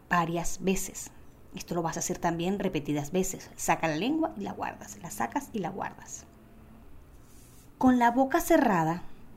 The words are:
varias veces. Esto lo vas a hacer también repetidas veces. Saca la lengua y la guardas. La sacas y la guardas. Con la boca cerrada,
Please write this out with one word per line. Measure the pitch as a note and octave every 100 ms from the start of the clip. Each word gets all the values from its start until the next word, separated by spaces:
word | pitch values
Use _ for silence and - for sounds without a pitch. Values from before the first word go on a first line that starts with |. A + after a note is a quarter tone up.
| -
varias | F3 E3 E3+ D#3+ -
veces. | F#3 F#3+ - - - - - - - -
Esto | - E3+
lo |
vas | E3 E3+
a |
hacer | - E3+
también | E3+ E3 F3 G3+
repetidas | F#3+ D#3 C#3+ D3 C#3+
veces. | F#3 F#3+ D3+ - -
Saca | - E3 E3
la | D3+
lengua | A#3 D#4+ D#4+ G#3
y |
la | -
guardas. | - - - - -
La | E3
sacas | - A#3 C#4+ -
y | A3
la | E3
guardas. | F#3+ - - - - - - - - - - - - - - - - - - - -
Con | B3+ B3
la | A#3
boca | A#3+ C4+ E4+
cerrada, | - D#4+ B3+ F3+ D#3+ F3 - - -